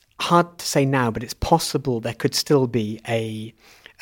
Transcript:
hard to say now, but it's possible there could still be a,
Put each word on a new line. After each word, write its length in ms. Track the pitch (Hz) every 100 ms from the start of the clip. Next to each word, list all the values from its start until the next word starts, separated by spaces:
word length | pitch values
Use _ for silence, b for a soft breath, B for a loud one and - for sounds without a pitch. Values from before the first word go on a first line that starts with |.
| _ -
hard 380 | - 175 175 -
to 60 | -
say 200 | 151 135
now, 240 | 135 120
but 140 | 110
it's 100 | 120
possible 680 | - - 165 - 147 139 117
there 140 | 117
could 220 | 113 139 -
still 320 | - 143 127
be 340 | 120 107 110 -
a, 440 | 117 113 110 113 - b b b b